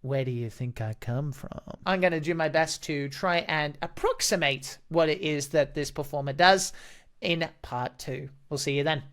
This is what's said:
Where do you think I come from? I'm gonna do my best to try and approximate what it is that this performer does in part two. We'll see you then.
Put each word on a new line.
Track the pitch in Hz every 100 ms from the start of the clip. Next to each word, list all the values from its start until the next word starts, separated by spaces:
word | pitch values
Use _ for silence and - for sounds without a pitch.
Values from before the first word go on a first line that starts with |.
Where | 131 135
do | 131
you | 123 117
think | - 123 120
I | 110 110
come | - 123 147
from? | 131 - - - - -
I'm | 185
gonna | 180 165
do | 151
my | 170 156
best | 151 160 -
to | - 147 139
try | 139 190 175
and | - 160 147 147
approximate | 170 - 427 494 - 196 151 139 - - -
what | 165 160
it | 147
is | 151 151 143
that | 160 139 -
this | 143
performer | - 143 151 139
does | 139 175 190 185 - - - - -
in | 208 170 165 -
part | - 123 127 -
two. | - 131 139 - -
We'll | 143
see | 139 143
you |
then. | 143 156 -